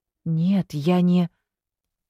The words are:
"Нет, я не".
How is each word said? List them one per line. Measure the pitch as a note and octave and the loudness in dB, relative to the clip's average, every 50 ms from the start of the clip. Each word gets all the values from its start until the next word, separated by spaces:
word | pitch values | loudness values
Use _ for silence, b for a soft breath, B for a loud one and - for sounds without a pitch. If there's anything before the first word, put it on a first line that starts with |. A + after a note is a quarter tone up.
| _ _ _ _ - | _ _ _ _ -8
"Нет, | E3+ D#3+ D#3+ E3 F#3 G3+ F#3+ E3 - - | -4 -2 -2 0 0 0 0 -2 -4 -6
я | D3 C#3+ F3 F3+ F3+ | -6 -2 0 0 2
не". | F3+ F3+ F3+ F3+ F3 E3+ _ _ _ _ _ _ _ _ _ _ _ _ _ _ _ | 2 2 2 2 0 -2 _ _ _ _ _ _ _ _ _ _ _ _ _ _ _